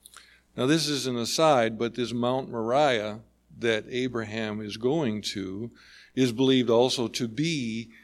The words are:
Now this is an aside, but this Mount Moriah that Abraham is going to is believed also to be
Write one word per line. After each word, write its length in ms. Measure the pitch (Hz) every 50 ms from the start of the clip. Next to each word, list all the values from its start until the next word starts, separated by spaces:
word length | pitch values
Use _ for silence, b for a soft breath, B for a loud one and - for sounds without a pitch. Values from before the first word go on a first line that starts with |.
| b b b b b b b b b b -
Now 80 | - 123
this 240 | 135 156 165 147 147
is 180 | 147 135 123
an 100 | 131 123
aside, 640 | 117 117 110 - - 160 160 143 127 113 113 113 107
but 160 | 120 117 113
this 200 | - 123 110 120
Mount 340 | 120 120 123 127 131 135 123
Moriah 720 | 120 117 110 113 123 143 151 143 123 107 104 107 107 110 113 _ _ _ _ _ - 120
that 260 | 113 117 113 107 104 -
Abraham 720 | 127 123 127 127 120 117 110 104 104 113 110 107 104 107
is 160 | 107 104 98 110
going 420 | 117 123 147 170 151 117 107 107
to 480 | 104 - - 101 95 92 95 101 117 120 B B B B B B B B B
is 180 | 127 131 123
believed 380 | 110 113 135 131 135 131 120 113
also 380 | 117 117 123 127 - - 117 110
to 200 | 117 - 127 113
be 640 | 110 123 151 170 165 147 123 113 110 113 117 113 b b